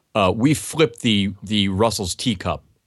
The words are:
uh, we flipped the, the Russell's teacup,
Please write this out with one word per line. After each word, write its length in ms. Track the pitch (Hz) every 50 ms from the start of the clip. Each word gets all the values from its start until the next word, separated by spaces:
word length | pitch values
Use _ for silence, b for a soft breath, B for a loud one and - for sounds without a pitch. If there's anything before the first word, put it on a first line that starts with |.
| _ _ -
uh, 180 | 110 98 92 87
we 200 | 78 117 151 156
flipped 480 | - - - - 147 160 - - -
the, 320 | - 120 107 101 98 101 101 -
the 260 | - 98 107 104 98 98
Russell's 440 | 95 92 113 113 - - 101 87 -
teacup, 500 | - - 127 107 87 - 92 78 71 _ _ _ _ _